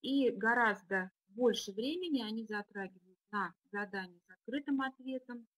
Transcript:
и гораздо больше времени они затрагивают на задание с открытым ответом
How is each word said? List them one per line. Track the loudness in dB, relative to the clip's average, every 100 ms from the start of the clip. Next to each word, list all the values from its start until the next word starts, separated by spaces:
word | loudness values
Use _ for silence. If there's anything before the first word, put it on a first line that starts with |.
и | 2 4 4
гораздо | 4 2 6 4 2 0 -2 -2 _ _
больше | 2 2 2 -2
времени | -4 -2 -2 -2 -2
они | -2 -4 -4
затрагивают | -6 -6 -8 -8 -10 _ _ _
на | -4 -4 -6 _
задание | -6 -4 -6 -8 -14 _
с |
открытым | -20 -6 -6 0 0
ответом | 0 -4 -8 -8 -8 -14 -14